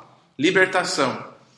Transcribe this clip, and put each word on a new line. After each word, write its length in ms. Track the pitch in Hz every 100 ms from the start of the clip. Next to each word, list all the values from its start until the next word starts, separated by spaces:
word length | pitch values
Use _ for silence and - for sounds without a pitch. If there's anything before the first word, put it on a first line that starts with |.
| - _ _ -
libertação. 960 | 160 190 185 185 175 - 127 113 - - _